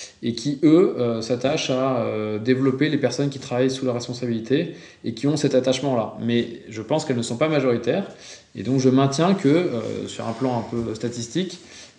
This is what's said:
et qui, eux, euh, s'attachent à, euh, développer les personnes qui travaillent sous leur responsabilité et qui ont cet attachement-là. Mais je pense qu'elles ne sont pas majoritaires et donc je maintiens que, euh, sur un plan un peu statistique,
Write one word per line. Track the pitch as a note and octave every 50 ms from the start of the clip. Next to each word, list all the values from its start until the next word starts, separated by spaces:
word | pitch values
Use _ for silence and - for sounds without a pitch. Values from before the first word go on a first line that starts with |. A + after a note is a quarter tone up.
| - - - _ -
et | A#2+ A#2
qui, | - - C#3+ C#3+ C3 -
eux, | D3+ D#3 E3+ F#3+ - - B2
euh, | B2 A#2 A#2 A2+
s'attachent | A2+ - B2+ A#2+ - C3+ D#3 - - -
à, | C3+ B2+ C3 C3+ B2+ A#2+
euh, | A2 A2 A2 G#2+ G#2+ G#2+ G#2+ G#2
développer | A2 A#2+ B2+ C3 C3+ C3+ B2+ C3 D3+ D3+
les | D3
personnes | - - B2 - - C#3+ C#3+
qui | C#3+ C3+
travaillent | - - B2+ B2 C3 C3
sous | C3 C3 C3+
leur | B2+ A#2
responsabilité | A#2+ A#2+ - B2 B2 B2+ A#2+ A#2 A2+ A2 - C3 D3+ F3 E3+ - - - - - _ -
et | A#2 A2+
qui | - -
ont | C#3+ D#3
cet | D3 - C3+ B2+
attachement-là. | C3 B2+ C3 B2+ - - C#3 C3 A#2 G#2+ A2 - A2 A2
Mais | A#2 A#2+ A#2+ A#2+ A#2 - - - -
je | A2 A2
pense | G#2+ A2 C#3+ D#3 D3
qu'elles | - C3 A#2
ne | A2+
sont | - A#2+
pas | A2+ D3+ D#3+
majoritaires | D#3+ C#3+ C3 C3 A#2+ A#2 - A#2+ C#3+ F#3+ G3 - - - - - - - - _ -
et | A2 G2
donc | A2 C3 C3+
je | B2 C3
maintiens | B2+ C3 C#3 C3+ C3+ - D#3+ F#3 G3
que, | F#3+ - C#3
euh, | D3 E3+ F3+ D#3 B2 A#2 A2+ A2 G#2+ G2+ G#2
sur | F#2+ - - A2+
un | A2+ A2+
plan | - B2+ C3 B2 A#2+
un | G#2+ -
peu | - A#2 A#2 A2+ A2
statistique, | - - A#2+ A#2+ B2 A#2 - - E3 F#3+ F3+ - - - - - - - - -